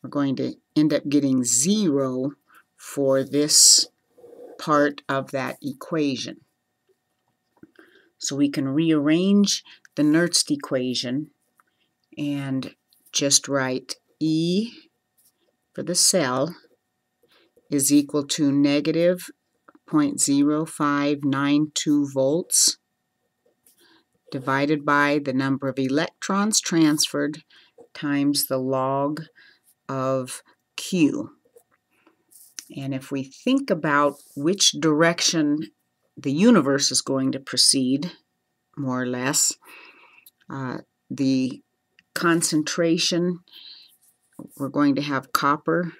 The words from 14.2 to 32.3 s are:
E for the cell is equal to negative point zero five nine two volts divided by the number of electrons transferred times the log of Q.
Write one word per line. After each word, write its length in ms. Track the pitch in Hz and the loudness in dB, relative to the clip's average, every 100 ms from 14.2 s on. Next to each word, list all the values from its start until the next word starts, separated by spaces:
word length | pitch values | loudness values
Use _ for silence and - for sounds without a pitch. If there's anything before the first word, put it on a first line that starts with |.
E 520 | 156 160 165 185 233 - _ _ _ _ _ _ _ _ _ | -2 0 0 0 -4 -10 _ _ _ _ _ _ _ _ _
for 80 | - | -12
the 120 | - | -6
cell 600 | 175 - 190 135 127 151 175 _ _ _ _ _ _ _ _ _ _ _ | 0 2 2 0 0 -2 -6 _ _ _ _ _ _ _ _ _ _ _
is 220 | 143 139 | -2 4
equal 340 | 143 143 147 143 | 4 2 -4 -4
to 240 | - 143 | -2 0
negative 800 | 143 143 147 151 160 175 180 - - _ _ - _ _ | 2 2 2 0 2 2 0 -6 -20 _ _ -20 _ _
point 340 | 156 143 - | 0 0 0
zero 460 | - 139 143 151 160 | 0 2 2 0 -4
five 580 | - 147 143 143 143 | -2 -2 0 0 0
nine 480 | 139 135 143 147 156 | -2 0 2 2 2
two 340 | - - 147 143 | -2 0 0 0
volts 640 | 131 135 156 - - - - _ _ _ _ _ _ _ _ _ _ _ _ _ _ _ | 0 2 0 0 2 2 0 _ _ _ _ _ _ _ _ _ _ _ _ _ _ _
divided 540 | 135 131 135 143 151 | -10 -2 0 0 0
by 340 | 147 143 143 147 | 2 2 4 2
the 140 | 143 | 0
number 340 | 131 135 131 135 | -2 -2 -2 -4
of 100 | 127 | -4
electrons 840 | 131 139 165 _ - 196 208 214 | -2 -2 -4 _ -4 -2 0 0
transferred 800 | - 165 160 151 - 147 147 156 _ - _ _ - | 0 2 4 2 -2 -2 -4 -6 _ -20 _ _ -20
times 520 | - 147 143 139 143 - | -10 -4 -2 0 -2 -2
the 120 | 135 | -4
log 640 | 131 131 131 135 143 156 160 _ - _ _ _ - | -2 -2 -2 0 -2 -4 -10 _ -20 _ _ _ -8
of 540 | 135 131 135 127 - _ _ _ - | -4 -2 -2 -4 -12 _ _ _ -14
Q. 560 | - 185 151 - - _ _ _ _ _ _ _ _ _ _ | -4 2 2 2 -8 _ _ _ _ _ _ _ _ _ _